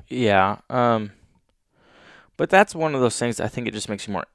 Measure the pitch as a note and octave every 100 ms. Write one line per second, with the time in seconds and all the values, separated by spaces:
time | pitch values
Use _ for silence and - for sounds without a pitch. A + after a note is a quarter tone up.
0 | - B2 A#2 G2 F#2+ G#2 - B2+ A#2+ A2+
1 | G#2 - _ _ _ _ _ _ _ _
2 | - - _ - E3 F#3+ G#3 E3+ D#3+ C#3
3 | B2 - A#2+ A2+ G#2+ - A2+ G#2 G2+ G2+
4 | - G2 -